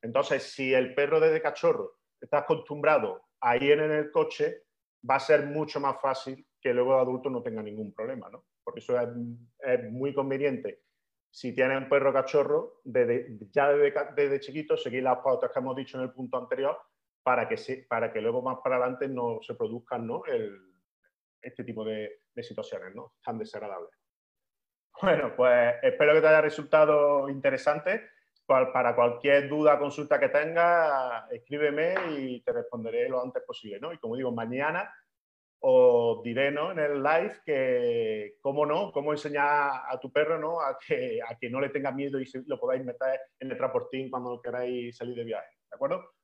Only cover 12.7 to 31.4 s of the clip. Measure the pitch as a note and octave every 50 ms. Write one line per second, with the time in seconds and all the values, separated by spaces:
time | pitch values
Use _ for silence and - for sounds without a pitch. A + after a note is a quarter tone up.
12.7 | - _ _ C3+ A#2 B2+ B2 A#2 A#2+ C3 C3+ - A#2 G#2 G#2+ G2+ _ D3+ C#3 C#3+
13.7 | C#3+ C#3+ D3 C#3+ C#3+ D3+ D3 C#3+ C3+ C3+ D3 C#3 C#3 C3+ C#3 - C3 D#3 D3+ D3+
14.7 | D#3+ D#3 - C3+ A2+ B2+ B2+ C3 C#3+ - - C#3 B2+ A#2+ - B2 - C#3 B2 C3+
15.7 | C3 C3 C3+ - - C3 B2+ B2+ B2 B2+ C3 B2 B2+ B2+ B2 A#2+ B2+ B2+ C3+ C#3
16.7 | D#3+ - - _ _ _ _ _ _ _ _ C3 B2+ B2 A2+ - A2+ G#2+ - -
17.7 | A#2+ - - _ A#2+ A2+ A2+ A#2+ - A2+ G#2+ A#2 A#2 B2 B2 C3 B2+ B2+ - C3
18.7 | C3 B2+ B2 B2+ B2+ B2+ D3 C3+ C3+ B2 A#2+ A#2+ A2+ A2 - - A#2+ - A#2 G#2+
19.7 | A2 A#2+ - _ C3 A#2+ A#2 A2+ B2 E3 F#3 E3+ C#3 A#2 A2 G#2 G2 G2 F#2 F#2
20.7 | F#2 _ _ _ _ _ _ _ _ _ _ _ _ _ _ B2 B2 - A#2+ G#2+
21.7 | A2+ A2 A2 G#2+ A2 G#2+ G#2+ G#2 - _ _ _ _ A#2+ A2+ - G#2 - G2+ -
22.7 | - F#2+ F#2 F#2 F#2+ A2 C3+ - _ _ _ - A#2 A2+ G#2+ A2 - G#2+ G#2 G#2
23.7 | G2 F2+ E2+ E2+ _ _ _ _ _ _ _ _ _ _ _ _ _ _ _ _
24.7 | _ _ _ _ _ - - F#3+ E3 D3 C#3+ - - - B2+ B2+ B2 B2 A#2+ A#2+
25.7 | A#2+ - - C3 B2 - D3+ D3 D3+ D#3 D#3 D#3 D#3 D#3 D3+ D3+ D3 - D3 -
26.7 | - D#3 D3+ D3+ D3+ D3+ D3 D3 C#3+ C#3+ C#3 C#3 C#3 C#3 C3+ C#3+ C3 C3 - -
27.7 | D3+ D#3+ D#3 F3+ G3 A#3 - - _ _ _ _ _ _ _ _ C3+ C3 B2+ B2+
28.7 | - B2+ B2 A#2+ A#2+ B2 A#2+ A#2+ A#2+ - - C#3+ C#3 C#3+ C#3+ C#3 C#3+ D3+ D3+ D3+
29.7 | D3 C#3+ C#3+ C#3+ C3 - D3 D3 D3+ C3+ C#3 C3 C3+ D3 D3+ D#3 E3 E3+ E3+ F3
30.7 | E3+ E3+ E3 D#3 C#3+ C3+ C3 B2+ A#2+ A2+ A2+ - A#2+ A#2